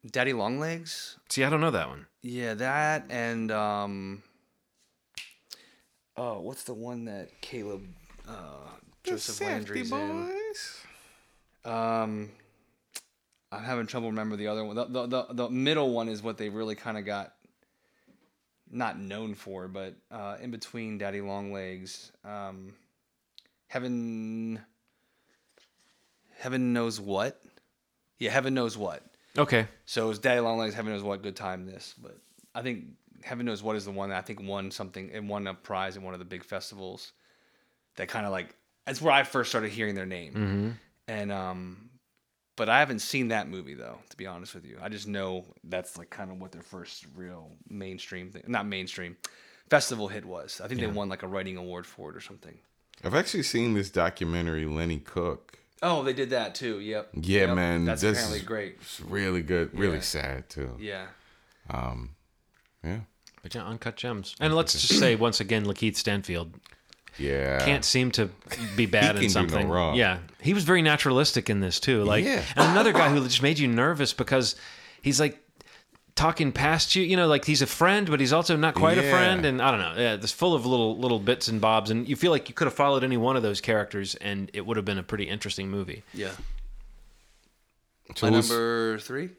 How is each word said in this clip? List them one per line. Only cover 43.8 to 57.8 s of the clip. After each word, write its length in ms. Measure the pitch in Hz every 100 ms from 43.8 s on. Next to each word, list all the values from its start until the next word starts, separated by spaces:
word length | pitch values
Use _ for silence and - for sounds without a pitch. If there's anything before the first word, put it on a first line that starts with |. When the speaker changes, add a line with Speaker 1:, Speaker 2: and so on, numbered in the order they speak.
| 58 60 -
Speaker 1:
to 60 | -
be 100 | 95
honest 280 | 87 92
with 120 | 92 78
you. 120 | 57
I 60 | 104
just 180 | 107 101
know 380 | 101 95 92 92 -
that's, 320 | 80 92 90 -
like, 180 | 85
kinda 200 | - 95
what 180 | 92 92
their 100 | 85
first 440 | 82 95 87 - 73 73
real 360 | 90 87 78 80 -
mainstream 640 | 101 95 92 - 95 92
thing, 120 | 101 -
not 200 | 117 101
mainstream, 500 | 95 92 - 90 92 - - - - _
festival 380 | 147 - 117 104
hit 160 | 104 90
was. 340 | 90 73 -
I 80 | 104
think 120 | 123
they 60 | 113
Speaker 2:
Yeah. 60 |
Speaker 1:
won, 160 | 104 101
like, 140 | 95
a 40 | 92
writing 280 | 98 95 92
award 300 | 90 90 90
for 240 | - 76
it 60 | 82
or 40 |
something. 380 | - 90 85 - _ _ _ -
Speaker 3:
I've 120 | 90
actually 280 | 131 - 196
seen 280 | 139 120 117
this 160 | 107 95
documentary, 760 | 95 85 - 85 85 85 80 78
Lenny 320 | 76 85 78
Cook. 600 | - - 87 67 - - _ _
Speaker 1:
Oh, 220 | 175 165
they 80 | 135
did 180 | 127 131
that 240 | 127 110
too. 240 | - 123 107
Yep. 320 | 104 107 -
Speaker 3:
Yeah, 320 | - 82 98 92
Speaker 1:
Yep. 100 | 90
Speaker 3:
man, 280 | 87 85